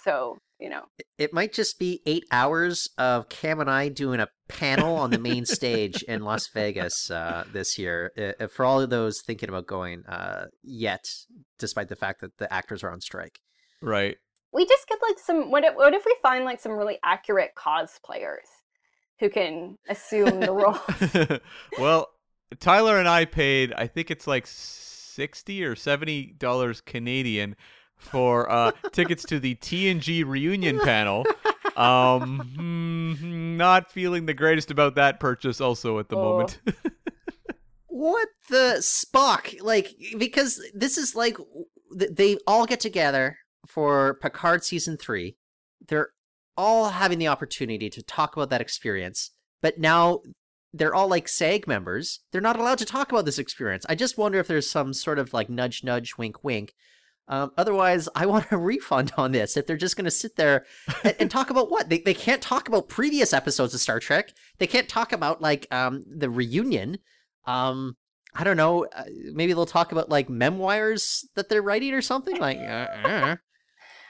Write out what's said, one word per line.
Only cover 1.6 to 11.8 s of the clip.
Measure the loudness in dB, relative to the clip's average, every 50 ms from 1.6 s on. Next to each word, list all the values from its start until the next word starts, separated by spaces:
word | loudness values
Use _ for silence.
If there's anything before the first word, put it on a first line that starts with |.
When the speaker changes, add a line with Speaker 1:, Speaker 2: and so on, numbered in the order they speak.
| -4 -4 -4
Speaker 2:
be | -4 -4 -4 -4 -4 -2
eight | -2 -2 -2 -2 0
hours | 2 2 2 2 2 2 0 0 -2 -4 -6 -6 _
of | -2 0 2 0 0 -2 -6
Cam | -12 -8 -4 -4 -2 -2
and | -2 0
I | 0 0 0 -2
doing | -4 -4 -4 -2 0 0
a | -2 -2 _ _ _ -16
panel | -8 -4 -2 0 2 2 2 2 0
on | 0 0 0
the | 0 0
main | 0 -2 -2 -2 -2
Speaker 3:
<laughs> |
Speaker 2:
stage | -4 -4 -2 -2 -2 0 0 -2 -2 -4 -8 -8
in | -6 -6 -6 -4
Las | -4 -4 -4 -6
Vegas, | -6 -4 -4 -4 -4 -4 -4 -6 -6 -6 -6 -6 -6
uh, | -6 -6 -6 -6 -6 -8 -8 -8 -8
this | -6 -6 -4 -4
year. | -4 -4 -4 -4 -4 -6 -6 -8
Uh, | -8 -8 -8 -6 -8 -8
uh, |
for | -8 -4 0 2
all | 2 4 2
of | 2 0
those | 0 0 0 -2 -2 -4
thinking | -8 -10 -10 -8 -8
about | -8 -8 -8 -8
going, | -8 -8 -8 -8 -8 -10 -12 -14
uh, | -12 -12 -10 -8 -8 -8 -10 -10 -14 _ _ -20
yet, | -14 -8 -6 -4 -4 -4 -6 -8 -12 -14 -14 -16 _ -20 -20 -20 _ _ -10
despite | -8 -6 -6 -6